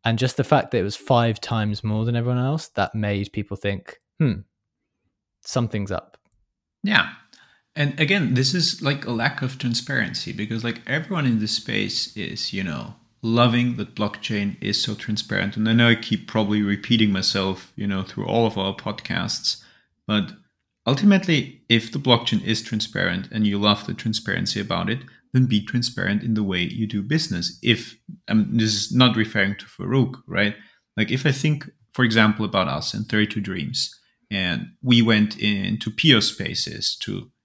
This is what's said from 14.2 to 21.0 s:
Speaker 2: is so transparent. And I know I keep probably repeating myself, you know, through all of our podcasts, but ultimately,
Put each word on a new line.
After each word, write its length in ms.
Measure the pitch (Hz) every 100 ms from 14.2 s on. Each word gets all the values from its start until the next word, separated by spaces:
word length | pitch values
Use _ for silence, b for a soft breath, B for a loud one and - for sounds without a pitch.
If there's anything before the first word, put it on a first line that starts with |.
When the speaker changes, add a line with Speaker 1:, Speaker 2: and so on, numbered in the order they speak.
| - 107 101 -
Speaker 2:
is 200 | 101 101
so 120 | -
transparent. 600 | 107 - 104 - 98 95 107
And 120 | 110
I 60 |
know 140 | 113 117
I 60 |
keep 320 | 113 - 107 -
probably 360 | 113 101 107
repeating 500 | 101 101 - 117 107
myself, 600 | 98 95 101 95 92 - -
you 100 | 101
know, 160 | 95
through 240 | - - 92
all 200 | 110 113
of 100 | 104
our 180 | 98
podcasts, 880 | 95 98 101 - 87 92 - - - b b b _ -
but 260 | 104 90 - _ _ _ _ -
ultimately, 760 | 135